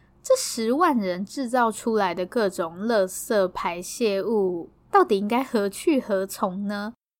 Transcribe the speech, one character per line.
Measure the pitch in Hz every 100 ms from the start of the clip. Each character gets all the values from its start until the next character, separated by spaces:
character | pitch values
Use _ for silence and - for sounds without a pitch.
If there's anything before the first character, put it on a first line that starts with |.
| _ _
这 | - 508
十 | - 233 220
万 | 277 349 247
人 | 190 180
制 | 202 285 240
造 | 247 226
出 | 214 240 214
来 | 185
的 | 175 180
各 | 233 202
种 | 185 165 175
垃 | 220 220 185
圾 | - - 214 185
排 | - 185 175
泄 | 180 - 226 196
物， | 190 220 190 175 - _ -
到 | 403
底 | 370 196
应 | 208
该 | 240
何 | 262 226 202
去 | - 349 269
何 | 233 196 190
从 | - 202 185 202
呢？ | 208 208 - _